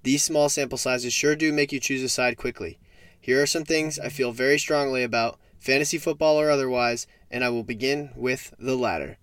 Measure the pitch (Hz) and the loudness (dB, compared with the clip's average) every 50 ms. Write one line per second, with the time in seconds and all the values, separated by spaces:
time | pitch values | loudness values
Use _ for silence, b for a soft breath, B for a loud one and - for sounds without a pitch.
0 | - 127 139 143 - - 160 151 147 147 - 147 139 123 131 123 - 131 127 123 | 2 2 2 2 2 0 2 4 4 4 2 -2 -2 -4 -4 -4 -2 -2 -2 -2
1 | 120 123 120 - 151 147 151 151 160 156 151 147 143 139 - 131 - - 139 131 | -2 -2 -2 2 2 2 2 4 2 0 2 2 0 0 0 -6 -2 -2 -2 -2
2 | 131 123 - - 123 123 - - - 127 - - 98 82 73 _ b b b b | -2 -2 0 2 0 0 0 -2 -6 -8 -6 -6 -10 -12 -12 _ b b b b
3 | b b b b - - 127 135 143 143 - 165 160 - 165 156 156 156 147 151 | b b b b -2 0 2 2 2 2 0 -4 0 0 0 0 0 -2 -4 -6
4 | - - 147 143 131 120 113 120 127 135 143 151 - - 156 147 143 135 131 127 | -8 -8 -4 -2 -2 -2 -2 0 2 4 4 2 2 0 0 0 0 0 0 -2
5 | 123 117 113 117 113 113 - b b b b b - - 135 139 151 - - 160 | -2 0 0 0 0 0 -4 b b b b b 0 2 2 2 2 0 -2 -2
6 | - 165 156 151 160 156 151 151 151 151 147 139 135 127 127 123 120 120 120 117 | -2 -4 -2 2 4 4 4 4 4 4 2 2 2 0 0 0 0 0 0 -4
7 | - b b b b b - 120 127 123 120 117 110 110 120 107 127 131 139 147 | -8 b b b b b -4 -2 0 0 0 -2 -4 -6 -6 -4 -2 -2 -2 -2
8 | 147 139 123 120 117 127 127 123 - - - - - 131 131 127 123 110 87 80 | -4 -10 -10 -6 -4 -4 -4 -4 -8 -16 -16 -8 -4 -2 -2 0 0 0 -2 -2
9 | 69 - - _ | -4 -8 -10 _